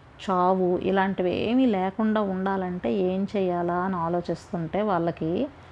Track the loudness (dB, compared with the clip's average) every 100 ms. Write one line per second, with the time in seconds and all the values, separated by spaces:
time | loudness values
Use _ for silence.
0 | -14 -10 -2 2 4 4 2 2 2 2
1 | 2 0 0 0 0 2 4 2 0 0
2 | 0 2 0 -2 -2 -2 -2 -4 -2 0
3 | 0 0 -2 -2 0 0 0 0 0 -2
4 | 0 -2 -2 -6 -6 -6 -4 -2 0 0
5 | 0 -2 -2 -2 -4 -8 -20